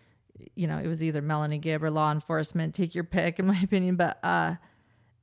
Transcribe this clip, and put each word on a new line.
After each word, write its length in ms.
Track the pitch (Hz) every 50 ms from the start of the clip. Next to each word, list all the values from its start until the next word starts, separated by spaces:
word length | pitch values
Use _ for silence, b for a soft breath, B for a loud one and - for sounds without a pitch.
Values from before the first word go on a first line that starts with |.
| b b b b b _ _ - - - -
you 100 | - 175
know, 120 | 156 151 151
it 100 | - 165
was 160 | 165 156 160
either 180 | 160 151 147 143
Melanie 360 | 151 156 151 151 151 151 151
Gibb 260 | 151 160 156 151 156
or 60 | 156
law 200 | 151 156 156 151
enforcement, 640 | 147 151 - - 165 156 156 - - 170 160 160 156
take 220 | - 185 165 -
your 80 | 180 165
pick, 340 | - - 190 165 170 170 -
in 80 | 185
my 140 | 190 202 180
<laughs> 20 | 185
opinion. 320 | 190 208 190 180 185 180
But, 240 | 175 175 156 - - -
uh, 320 | 175 175 170 160 160 170 b b b b b b b b b b b b _